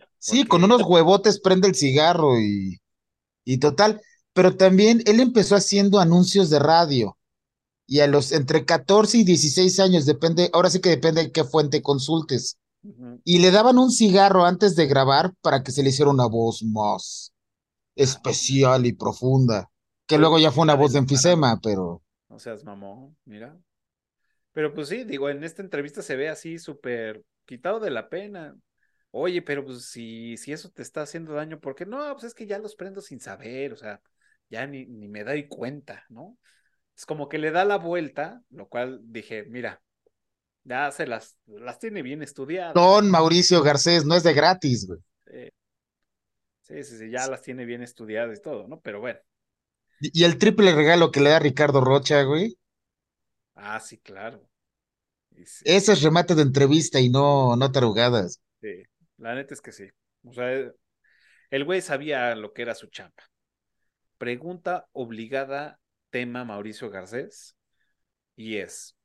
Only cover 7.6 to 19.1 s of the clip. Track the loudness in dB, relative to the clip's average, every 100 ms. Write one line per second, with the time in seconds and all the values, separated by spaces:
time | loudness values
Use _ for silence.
7.6 | _ _ -4 2 4 4 2 -2 0 0
8.6 | 2 -2 4 4 4 4 4 4 2 2
9.6 | 2 4 2 4 2 0 0 0 2 2
10.6 | 2 2 0 2 2 0 -2 -2 -2 0
11.6 | 0 -2 -2 -2 -2 -4 -4 -6 -6 -14
12.6 | _ _ -20 -20 -20 -12 0 2 4 4
13.6 | 4 4 2 2 2 4 4 4 2 2
14.6 | 0 2 0 2 2 2 0 -4 -2 -2
15.6 | -4 -2 -2 2 2 2 0 0 -4 -4
16.6 | -6 -4 -4 -4 -8 -16 -20 _ _ _
17.6 | _ _ _ -2 -2 -2 -6 -6 -2 2
18.6 | 4 4 0 -2 -6